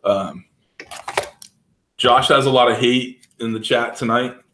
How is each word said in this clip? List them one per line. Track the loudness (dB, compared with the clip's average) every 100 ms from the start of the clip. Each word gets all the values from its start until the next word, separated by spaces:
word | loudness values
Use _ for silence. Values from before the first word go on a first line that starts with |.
| -2
Um, | -2 -4 -12 _ _ _ _ -20 -14 -8 -8 -8 _ -20 _ _ _ _ _
Josh | 2 4 4
has | 2 4
a |
lot | 4 4
of | 4
hate | 2 0 -4 -14 _ _
in | -8
the | -6
chat | -2 -2 -2 -6
tonight | -2 -2 -2 -10 _